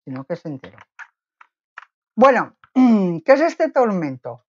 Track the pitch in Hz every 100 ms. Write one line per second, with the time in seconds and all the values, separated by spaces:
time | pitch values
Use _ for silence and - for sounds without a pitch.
0 | - 131 135 170 165 135 - - _ _
1 | - _ _ _ _ _ _ - _ _
2 | _ - 262 233 143 _ _ 262 254 214
3 | 185 165 - 269 320 320 311 294 240 190
4 | 151 131 - 113 _